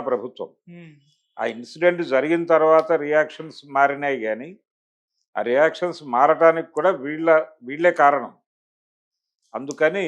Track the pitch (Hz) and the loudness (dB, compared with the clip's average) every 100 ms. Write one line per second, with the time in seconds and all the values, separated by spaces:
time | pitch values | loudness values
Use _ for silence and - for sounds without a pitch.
0 | 139 120 120 - 85 _ - 175 165 143 | 0 -4 -6 -12 -16 _ -20 -20 -20 -20
1 | 139 _ _ - 113 113 117 156 175 175 | _ _ _ -10 -8 -8 -16 0 0 0
2 | 147 131 151 170 170 160 156 160 156 160 | 0 0 0 -2 2 2 4 4 2 -2
3 | 147 151 151 - 160 - 143 139 139 143 | 0 0 0 -6 -18 -20 -6 0 0 0
4 | 143 131 110 110 151 196 _ _ _ _ | -4 -4 -6 -6 -10 -20 _ _ _ _
5 | _ _ _ 104 113 135 160 160 180 170 | _ _ _ -8 -2 2 2 0 -8 -8
6 | 147 120 147 151 165 165 160 147 175 175 | -6 2 2 4 4 2 -4 -2 -2 -2
7 | 139 156 165 156 - _ 120 147 175 170 | -6 -4 2 2 2 _ -16 -2 0 4
8 | 143 139 107 - _ _ _ _ _ _ | 4 4 -4 -14 _ _ _ _ _ _
9 | _ _ _ _ _ 113 139 143 156 196 | _ _ _ _ _ -12 -10 -2 0 0